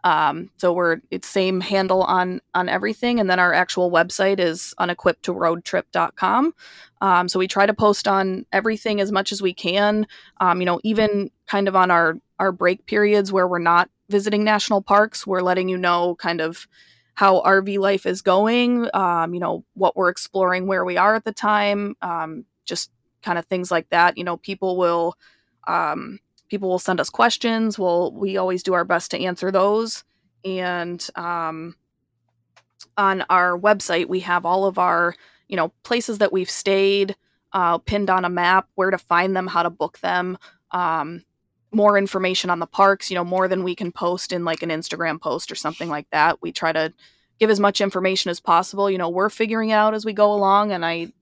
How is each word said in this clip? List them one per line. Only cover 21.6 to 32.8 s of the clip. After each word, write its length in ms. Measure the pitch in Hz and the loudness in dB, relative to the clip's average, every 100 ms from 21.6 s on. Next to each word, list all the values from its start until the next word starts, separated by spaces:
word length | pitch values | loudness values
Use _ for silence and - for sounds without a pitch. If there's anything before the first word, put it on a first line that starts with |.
| 202 202 202 - | 2 -2 -4 -8
um, 440 | 180 170 160 156 - _ - | -8 -6 -8 -10 -16 _ -10
just 260 | 165 - _ _ _ | -10 -10 _ _ _
kinda 200 | - 175 | -4 -4
things 300 | - 185 180 | -2 -6 -2
like 180 | 170 - | -2 0
that. 280 | 175 175 - | 2 2 2
You 60 | |
know, 140 | 175 170 | -6 -8
people 400 | - 190 190 180 | -8 -4 -2 0
will, 380 | 175 170 170 - _ _ _ _ - | 2 2 -2 -6 _ _ _ _ -4
um, 520 | 170 160 151 - 196 _ _ _ | -2 -2 -4 -10 -16 _ _ _
people 220 | 202 196 | -6 -2
will 80 | 180 | -2
send 220 | - 180 | -2 -2
us 100 | - | -2
questions. 680 | - 233 - 240 226 226 208 | 2 0 2 -2 0 -2 -2
We'll, 320 | 185 170 175 | -2 0 -2
we 260 | - 196 190 | -4 -4 -2
always 240 | 185 185 | -2 -2
do 120 | 190 | 0
our 120 | 180 180 | 0 2
best 240 | 175 - | -2 -2
to 80 | - | -6
answer 300 | 185 175 185 | -6 -4 -2
those. 540 | 190 196 214 226 - _ _ _ _ | 2 2 2 -2 -8 _ _ _ _
And, 640 | 190 185 180 175 175 175 - - | -8 -6 -4 -4 -6 -8 -12 -10
um, 600 | 170 175 165 160 165 - _ _ _ _ _ _ _ _ _ _ | -8 -6 -6 -8 -14 -18 _ _ _ _ _ _ _ _ _ _